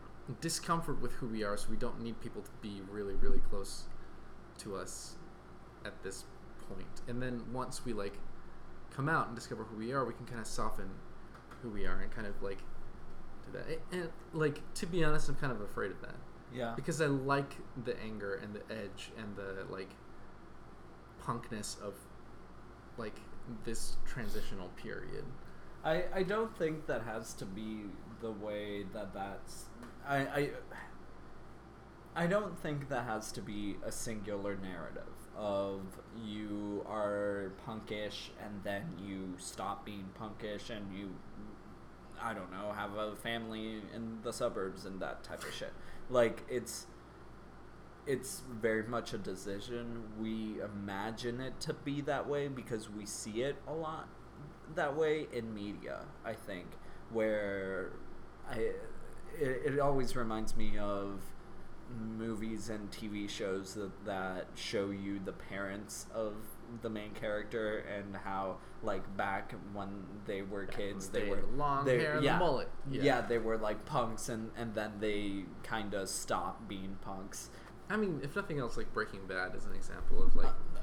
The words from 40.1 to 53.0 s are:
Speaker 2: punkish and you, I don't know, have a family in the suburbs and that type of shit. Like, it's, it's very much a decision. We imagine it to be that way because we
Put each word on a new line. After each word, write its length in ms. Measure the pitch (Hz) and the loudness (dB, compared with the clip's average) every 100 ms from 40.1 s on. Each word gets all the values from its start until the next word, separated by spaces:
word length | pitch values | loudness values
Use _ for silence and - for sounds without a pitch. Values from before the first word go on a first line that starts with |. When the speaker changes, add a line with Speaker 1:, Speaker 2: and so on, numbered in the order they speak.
| - | -8
Speaker 2:
punkish 520 | 110 104 107 104 - | -10 -6 -6 -6 -6
and 260 | 110 98 92 | -6 -6 -6
you, 140 | 101 87 - - 208 - - - - - - - | -8 -10 -12 -12 -12 -12 -16 -16 -16 -16 -14 -8
I 100 | 113 | -6
don't 200 | 107 92 | -4 -6
know, 200 | 92 104 | -6 -6
have 220 | 104 104 | -4 -4
a 220 | 104 107 101 | -2 -4 -4
family 640 | 117 117 113 110 110 110 104 | -4 -4 -4 -6 -6 -8 -8
in 240 | 117 113 113 | -8 -6 -6
the 100 | 117 | -6
suburbs 520 | 113 123 107 95 95 | -2 -2 0 -4 -6
and 160 | 98 95 | -8 -6
that 240 | 78 - | -6 -6
type 180 | - 80 | -8 -8
of 100 | - | -8
shit. 200 | - - - - - - | -8 -8 -8 -8 -8 2
Like, 360 | 127 117 - - | 6 6 2 -4
it's, 380 | 127 110 - - - - - - - - - - - - - - | -4 -2 -8 -12 -16 -18 -18 -16 -16 -16 -16 -16 -16 -16 -10 -4
it's 360 | 127 - - 131 113 | -2 -4 -8 -8 0
very 240 | 113 110 | 2 2
much 280 | 110 120 - | 0 -2 -2
a 40 | 113 | -4
decision. 880 | 98 95 104 101 117 120 120 117 107 107 | -4 -6 -4 -6 -4 -6 -6 -6 -8 -4
We 400 | 110 110 110 95 | -4 -2 -4 -4
imagine 800 | 98 101 101 98 110 113 120 120 | -6 -6 -6 -4 -4 -4 -4 -4
it 180 | 131 - | -6 -4
to 140 | 160 | -6
be 280 | 151 143 143 | -4 -4 -2
that 260 | 143 139 101 | 0 0 0
way 200 | 143 143 | 0 -2
because 400 | 131 - 117 110 | -4 -4 -4 -4
we 160 | 104 | -8